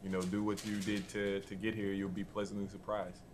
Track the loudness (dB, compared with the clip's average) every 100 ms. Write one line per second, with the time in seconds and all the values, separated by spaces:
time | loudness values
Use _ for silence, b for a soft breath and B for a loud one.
0 | 0 0 2 2 2 2 0 0 2 0
1 | 0 0 2 2 -2 -2 0 2 0 2
2 | 0 -2 -2 -2 -2 -2 -4 -6 -2 -2
3 | -2 -6 -16